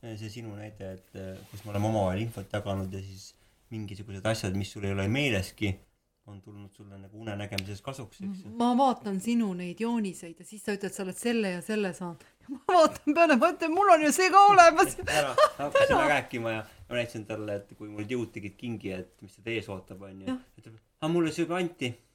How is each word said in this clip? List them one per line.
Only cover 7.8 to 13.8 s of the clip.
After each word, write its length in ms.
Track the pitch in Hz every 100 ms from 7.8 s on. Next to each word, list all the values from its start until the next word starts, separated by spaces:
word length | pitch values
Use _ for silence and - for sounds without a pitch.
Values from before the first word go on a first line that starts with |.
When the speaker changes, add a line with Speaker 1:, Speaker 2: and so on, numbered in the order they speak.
Speaker 1:
kasuks, 380 | - 135 110 -
eks 240 | 190 190
ju. 60 | 202 226
Speaker 2:
Ma 180 | 240 247
vaatan 420 | 269 233 220 190
sinu 320 | 202 240 214
neid 260 | 180 180 170
jooniseid 580 | 226 233 202 170 175 165
ja 60 |
siis 180 | 175 214
sa 80 | -
ütled, 200 | 202 202
sa 100 | -
oled 140 | 190 180
selle 340 | 240 233 202
ja 100 | 180
selle 300 | 170 214 196
saanud. 300 | 170 175 170 - _
Ja 60 | -
ma 260 | 262 -
vaatan 400 | 359 311 - -
peale, 220 | 294 339 262
ma 140 | 311
ütlen, 180 | - 330
mul 160 | 330